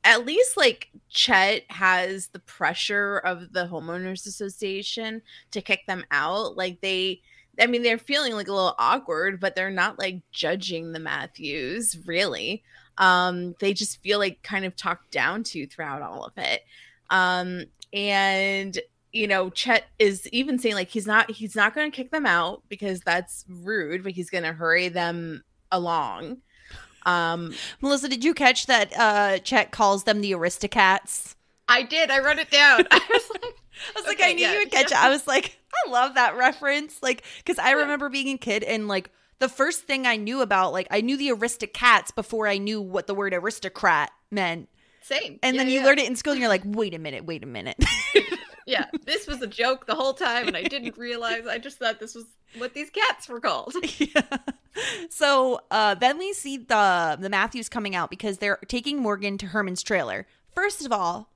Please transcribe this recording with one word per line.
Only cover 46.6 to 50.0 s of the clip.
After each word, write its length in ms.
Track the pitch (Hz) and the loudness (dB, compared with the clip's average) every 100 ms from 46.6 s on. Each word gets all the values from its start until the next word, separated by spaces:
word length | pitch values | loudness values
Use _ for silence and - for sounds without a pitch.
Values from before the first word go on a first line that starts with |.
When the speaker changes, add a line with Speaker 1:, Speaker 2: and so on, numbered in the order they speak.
| 202 | 0
Speaker 2:
"Wait 260 | 214 208 | -4 -4
a 60 | 165 | -4
minute, 260 | 156 131 | -8 -8
wait 180 | 165 156 | -8 -10
a 40 | - | -10
minute." 300 | 117 120 - - - 1077 | -10 -10 0 0 0 2
<laughs> 100 | 1077 - 349 - - - | 2 2 -8 -10 -20 -4
Speaker 3:
Yeah, 180 | 226 - 320 | -4 -2 -8
this 220 | - 330 294 | -6 -6 -6
was 160 | 269 | -8
a 60 | 233 | -8
joke 380 | 214 240 262 - | -2 0 0 -4
the 100 | |
whole 160 | 311 | -2